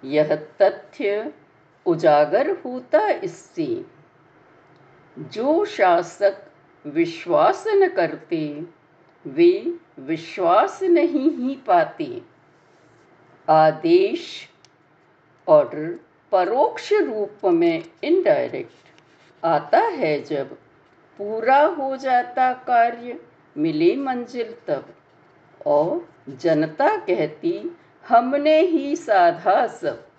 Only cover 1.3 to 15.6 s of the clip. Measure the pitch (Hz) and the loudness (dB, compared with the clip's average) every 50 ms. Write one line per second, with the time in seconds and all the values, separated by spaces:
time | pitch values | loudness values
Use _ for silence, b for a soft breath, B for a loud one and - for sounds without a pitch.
1.3 | - _ _ _ _ _ _ _ _ _ _ 180 170 160 160 160 147 147 151 143 | -12 _ _ _ _ _ _ _ _ _ _ -2 -2 2 4 4 6 6 4 2
2.3 | 165 220 285 - 392 - - 254 247 254 247 - - 311 427 415 320 - - 175 | 2 0 0 0 -4 -6 -8 -12 -12 -12 -8 0 0 0 2 2 -2 -4 -4 -10
3.3 | 156 - - _ _ 180 156 131 113 - - - _ _ _ _ _ _ _ _ | -10 -12 -20 _ _ -8 -6 -6 -6 -8 -10 -16 _ _ _ _ _ _ _ _
4.3 | _ _ _ _ _ _ _ _ _ _ _ _ _ _ _ _ _ - 156 - | _ _ _ _ _ _ _ _ _ _ _ _ _ _ _ _ _ -18 -18 -14
5.3 | - 208 233 277 311 339 415 - - - 320 185 175 175 175 165 - - 302 - | -10 -4 -2 0 0 0 0 -2 0 2 4 4 4 2 0 -4 -6 0 0 0
6.3 | - - - - _ _ _ _ _ _ _ 147 139 160 170 - - - - 175 | 0 -2 -18 -20 _ _ _ _ _ _ _ -8 -2 -2 -2 -2 -2 -12 -4 0
7.3 | 165 151 160 - 392 - - 440 427 392 392 - - - 170 160 160 156 - _ | 2 4 4 4 2 0 -4 0 2 2 2 2 2 -2 -2 -2 -4 -10 -10 _
8.3 | 170 160 156 147 147 147 165 175 _ _ _ _ _ _ _ _ _ _ _ 151 | -6 -6 -6 -6 -8 -10 -14 -16 _ _ _ _ _ _ _ _ _ _ _ -10
9.3 | 131 156 170 175 185 202 226 339 339 - _ _ _ - 135 135 165 156 - - | 0 4 4 6 4 4 -2 -8 -8 -10 _ _ _ -18 -8 -8 -8 -8 -8 -14
10.3 | - - 185 165 180 208 285 392 - - 381 370 349 339 - - 269 294 262 320 | -8 -2 0 4 4 4 4 2 -2 -4 0 2 2 2 2 2 0 0 0 0
11.3 | - 254 247 262 277 - - 226 185 175 160 - - - 160 - - - - _ | -2 -2 -6 -6 -8 -8 -2 2 2 2 2 0 -4 -10 -10 -10 -10 -14 -16 _
12.3 | _ _ _ _ _ _ _ _ _ _ _ _ _ _ _ _ _ _ _ _ | _ _ _ _ _ _ _ _ _ _ _ _ _ _ _ _ _ _ _ _
13.3 | _ _ _ - 156 156 156 156 151 - - 165 170 185 196 208 240 - - - | _ _ _ 2 4 6 6 4 2 0 0 4 4 4 4 2 -2 -6 -8 -12
14.3 | - - - - _ _ _ - _ _ _ _ _ _ _ _ _ _ _ _ | -16 -18 -20 -20 _ _ _ -20 _ _ _ _ _ _ _ _ _ _ _ _
15.3 | _ _ _ - 160 151 | _ _ _ 6 6 6